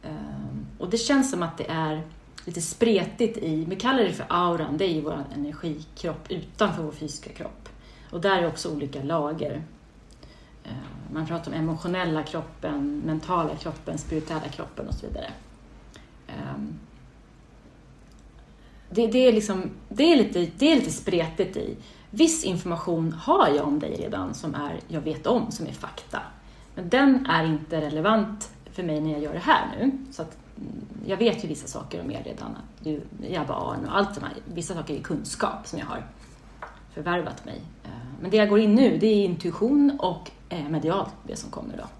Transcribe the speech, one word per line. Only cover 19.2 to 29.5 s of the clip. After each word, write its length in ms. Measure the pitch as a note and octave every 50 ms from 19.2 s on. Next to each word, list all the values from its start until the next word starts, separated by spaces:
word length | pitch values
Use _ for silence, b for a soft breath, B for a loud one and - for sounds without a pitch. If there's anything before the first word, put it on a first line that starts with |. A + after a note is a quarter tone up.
| B3+ B3+
är 60 | A3+
liksom, 360 | G#3+ G#3 - G3 F#3 F#3 - - - - -
det 140 | - G#3 C#4+ E4 E4+
är 40 | C#4
lite, 300 | G#3 G#3 - F3+ F3 E3 - -
det 140 | C4+ D4+
är 40 | E4
lite 160 | C4+ G3+ E3
spretigt 640 | - - - - F#3 E3+ D#3+ D#3+ - - G3 - - -
i. 200 | - - - - B B B B B B -
Viss 300 | G#3 D#4+ E4 - - -
information 680 | F#3 F#3 E3 - F3+ E3+ E3 - - E3+ E3 E3 E3 D#3+
har 340 | - - - D#4+ G4 - D#3+
jag 200 | C#3+ D3 C#3+ D3
om 120 | C#3+ D3+
dig 160 | - - - -
redan 340 | - - - F#2 F2+ F2+ -
som 220 | - - D#3+ -
är, 240 | - D3 C#3+ - - - -
jag 140 | D#3+ D#3
vet 260 | C#3+ D#3 D#3 C#3 - -
om, 240 | A#3+ A#3+ - -
som 160 | - - E3 -
är 40 |
fakta. 480 | - - - - - - - - - - - - - B B B B B B B B
Men 140 | - F3+ F3
den 360 | A#3 B3+ C#4 C#4 C4 B3 -
är 180 | - E3 E3 D#3+
inte 360 | D#3+ D#3 D3 - - - D#3+
relevant 680 | D3+ D3 D3 D#3 D#3+ G3+ A3 A3 G3+ G#3 - - - - - - - -
för 120 | - - F3+
mig 180 | E3 D#3 D3+
när 100 | D3+ D#3
jag 100 | D#3 D3
gör 120 | D3 D3 -
det 60 | E3
här 260 | - -